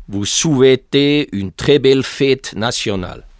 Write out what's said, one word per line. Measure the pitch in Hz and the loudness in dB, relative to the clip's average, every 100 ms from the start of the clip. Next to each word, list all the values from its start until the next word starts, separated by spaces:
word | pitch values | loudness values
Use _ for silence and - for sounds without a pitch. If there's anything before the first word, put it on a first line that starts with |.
| - | -10
vous | 101 | -6
souhaiter | 101 - 165 131 131 127 - 143 143 147 - | -4 -2 0 4 4 4 0 0 2 0 -2
une | 98 95 | -6 -8
très | - - 143 | -4 0 4
belle | 135 135 | 4 2
fête | - - 139 131 - | 0 -2 0 0 -4
nationale. | 98 117 - 113 98 85 65 - | -6 -6 -4 -6 -6 -8 -12 -20